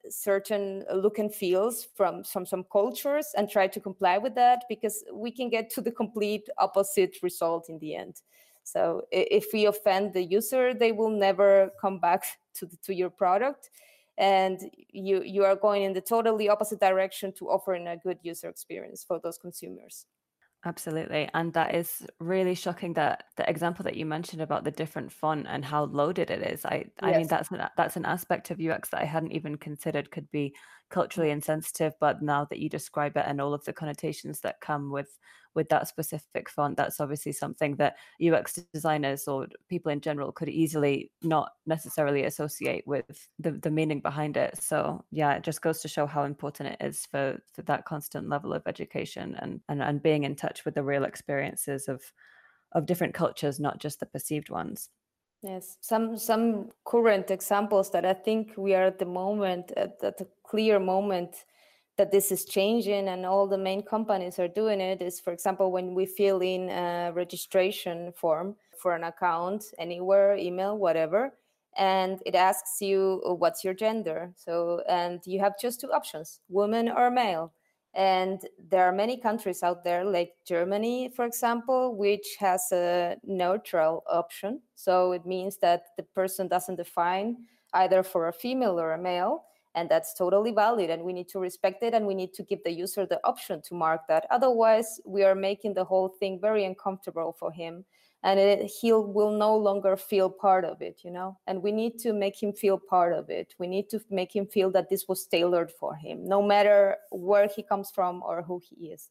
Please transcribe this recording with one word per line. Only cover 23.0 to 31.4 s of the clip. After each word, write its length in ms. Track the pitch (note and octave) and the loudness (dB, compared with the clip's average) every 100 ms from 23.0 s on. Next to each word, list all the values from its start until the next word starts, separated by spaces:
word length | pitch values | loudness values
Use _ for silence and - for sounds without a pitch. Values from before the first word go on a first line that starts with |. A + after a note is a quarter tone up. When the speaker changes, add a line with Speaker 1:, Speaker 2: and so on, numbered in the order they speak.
| D3 - - - | 0 -2 -8 -4
Speaker 2:
the 100 | - | -2
example 340 | D#3 E3+ F3 | 0 -2 -2
that 120 | - - | -6 -6
you 80 | |
mentioned 380 | D#3 D#3 E3+ D#3+ | -6 -6 -8 -8
about 200 | D#3 D3+ | -4 -2
the 80 | - | -4
different 400 | D3 D#3+ D3+ C3 | -6 -8 -8 -12
font 360 | - D#3 D#3 - | -4 -2 -2 -4
and 160 | C3+ | -6
how 200 | C3+ D3+ | -2 -2
loaded 460 | D3 C#3+ D3 F3+ E3 | 0 0 0 0 -2
it 120 | - | -2
is. 240 | - - - | -4 -4 -4
I, 180 | - - - | -4 -6 -4
I 120 | - | 2
mean, 80 | E3 | 2
Speaker 1:
Yes. 80 | D#3+ | 2
Speaker 2:
that's 220 | D#3+ - | 0 -2
an, 160 | F3+ - - | -6 -4 0
that's 180 | - F3+ | -2 -2
an 80 | |
aspect 460 | D#3+ F3 - F3 - | -4 -4 -2 -4 -4
of 100 | F3+ | -6
U 100 | D#3+ | -4
X 200 | - - | -4 -4
that 100 | - | -4
I 60 | D#3 | -2
hadn't 260 | D#3+ D#3+ | -2 -4
even 240 | D#3+ D#3 D3 | -6 -6 -10
considered 540 | - D3 E3+ D3 C#3+ | -10 -8 -4 -4 -6
could 200 | - D3 | -12 -6
be 240 | D3+ C#3 - - - _ | -4 -4 -6 -20 -20 _
culturally 400 | F3+ - - D#3 | -2 -2 0 0
Speaker 1:
Mm. 40 | |
Speaker 2:
insensitive, 600 | D3 | 0